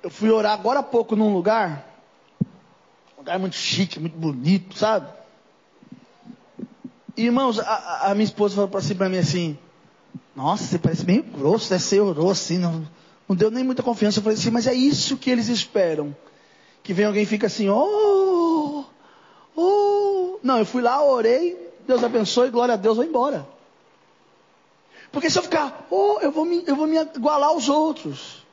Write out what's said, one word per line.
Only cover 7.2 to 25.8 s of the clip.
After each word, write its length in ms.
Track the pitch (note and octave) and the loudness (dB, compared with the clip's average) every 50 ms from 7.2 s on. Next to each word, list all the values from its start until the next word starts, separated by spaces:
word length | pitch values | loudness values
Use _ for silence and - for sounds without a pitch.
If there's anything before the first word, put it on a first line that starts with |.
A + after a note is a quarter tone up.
| A3+ A#3+ A#3+ B3+ C4+ C4 A3+ G#3+ | 0 2 2 2 2 2 0 -2
a, 60 | G#3+ | -2
a, 460 | - A3 - - - E3+ C3 D3 G3 | -2 -4 -4 -4 -8 -6 -2 0 0
a 20 | G3+ | 2
minha 100 | G#3 G#3+ | 2 0
esposa 300 | G3+ - - G#3 G3+ F#3+ | 0 2 0 0 0 2
falou 160 | G3 G3+ F#3+ | 0 -2 0
pra, 80 | G3 G3 | -2 -4
assim, 160 | F#3+ - G#3 | -4 -4 -2
pra 140 | F3+ G3 F#3+ | -2 -2 0
mim 100 | F#3 F#3 | 0 -2
assim, 400 | E3+ - D3+ F3+ F3 D#3+ D3 D3 - - _ _ _ _ _ _ _ _ _ - _ _ _ | -2 -2 -2 -2 -2 -4 -6 -8 -14 -20 _ _ _ _ _ _ _ _ _ -20 _ _ _
"Nossa, 260 | C3+ C3 D3 F#3 G#3+ | -6 -2 -2 -2 -2
você 160 | - - - F3 | -2 -4 -4 -2
parece 260 | - - E3 - - | 0 -2 -2 -2 2
meio 200 | F3 F#3 B3 D#4+ | 2 2 2 2
grosso, 480 | - - D3+ C3+ D3 G3 A3+ - - | -2 -10 -2 0 2 2 2 0 0
né? 80 | F#3 F3+ | -2 -2
Você 180 | - - G#3 G3 | 0 2 2 2
orou 320 | G#3 G3 E3 C#3+ D#3+ F#3 | 2 2 0 0 0 0
assim, 280 | G3 - - - F3 F3+ | 0 0 -2 -4 -2 0
não, 280 | F3+ E3+ E3 E3 D#3 D3+ - - - - _ _ _ - | 0 -2 -2 -4 -8 -10 -16 -20 -20 -20 _ _ _ -4
não 60 | G3 | 0
deu 160 | F3 G#3 A3 | 2 2 2
nem 140 | A3 B3+ C4 | 2 0 -2
muita 180 | C4 B3+ B3+ | -2 -2 -2
confiança." 380 | A#3 B3 A#3 - G#3+ G#3 G3 G#3+ | -2 -4 0 0 0 2 2 0
Eu 20 | |
falei 160 | G3+ A3 G#3+ G#3+ | 0 0 -2 0
assim, 120 | - A#3 | 0 0
"Mas 180 | A3 A#3+ A3 C4 | 0 0 0 0
é 40 | |
isso 440 | B3 B3+ B3+ C#4+ D4 - - - C4+ | 2 2 2 2 2 2 0 -2 -4
que 120 | C4 - C4+ | -2 0 0
eles 200 | B3+ A#3 A3 G#3+ | 0 0 0 0
esperam. 680 | A#3+ G#3 - - - G#3+ F#3+ E3+ D#3+ D3+ D3 D3 C#3 - - - _ _ _ _ _ _ _ _ _ _ | -2 -2 -4 -2 0 0 0 2 0 -2 -4 -6 -8 -12 -18 -20 _ _ _ _ _ _ _ _ _ _
Que 140 | _ - F#3 | _ -4 0
vem 120 | F3 G#3 | 0 2
alguém 180 | G#3+ G3+ G#3 G#3 | 2 2 0 0
e 20 | |
fica 220 | G3+ G#3+ G#3 A3+ G3+ | 0 0 0 0 -2
assim, 200 | - - G#3+ G3 | -2 0 0 2
'Ô, 1160 | G3+ A3+ D4 G4 G#4+ G#4 G#4+ G#4 G4+ F#4+ F#4+ F#4+ F#4 F4 E4+ E4 E4 D#4+ D4+ C#4+ D4 D4 C#4 - - _ - - - - - - - - - _ _ | 2 2 2 2 2 2 4 4 4 4 4 2 2 2 2 2 2 0 -2 -2 -6 -8 -12 -14 -20 _ -20 -20 -20 -20 -20 -20 -20 -20 -20 _ _
ô.'" 840 | D#4 E4+ F#4 G4+ G#4 G4+ G4+ G4+ G4+ G#4 G4+ G4+ F#4+ F#4 F4+ F#4+ G#4+ - | 0 2 2 4 4 2 2 2 2 0 0 0 0 -2 -4 -6 -4 -2
Não, 140 | B3+ C4+ A#3 | 0 2 2
eu 60 | G#3+ | 2
fui 160 | - - B3+ | 0 -2 0
lá, 240 | A#3+ A#3 B3+ C#4+ D4+ | 0 2 2 4 2
orei, 540 | C#4+ C4 A#3+ A3 A3+ A#3+ C4+ E4+ F4 F4 - - - - - - - | 2 2 4 2 2 2 2 2 -2 -4 -6 -16 -18 -20 -16 -2 0
"Deus 160 | B3+ A#3+ A#3 | 0 2 2
abençoe, 460 | A#3 A#3 A#3 G#3+ F3 - A#3+ B3 C4 | 2 0 0 0 0 2 2 2 2
glória 240 | A3+ A#3+ A#3+ B3 A#3 | 2 0 2 2 0
a 40 | G#3 | 2
Deus, 180 | F#3+ A3 A3 | 2 2 2
vou 80 | A3+ B3+ | 2 0
embora." 400 | E4 D#4 B3 B3 D4 B3+ E3 - - - - _ _ _ _ _ _ _ _ _ _ _ _ _ _ _ _ _ _ _ _ _ _ _ _ _ _ _ - - - | 0 0 0 0 0 -2 -6 -10 -12 -20 -20 _ _ _ _ _ _ _ _ _ _ _ _ _ _ _ _ _ _ _ _ _ _ _ _ _ _ _ -20 -20 -10
Porque 180 | - C#4+ D4+ E4 | -8 -4 -2 0
se 80 | - | 0
eu 60 | F#4 | 0
ficar, 460 | F4 - - D#4+ D4 C4+ - - | -2 0 -2 -2 -2 -4 -6 -14